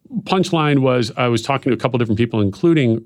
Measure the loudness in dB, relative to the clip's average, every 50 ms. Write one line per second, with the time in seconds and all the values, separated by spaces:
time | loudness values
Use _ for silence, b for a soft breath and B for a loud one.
0 | -18 -10 -10 -8 -4 -2 0 0 0 0 0 0 2 2 2 2 2 2 2 0
1 | -2 -2 -2 -2 0 0 0 0 0 -2 -4 -2 0 -2 -2 0 0 -2 0 -2
2 | 0 0 0 0 0 0 0 0 -2 -2 -2 0 0 2 2 2 2 2 0 -2
3 | -2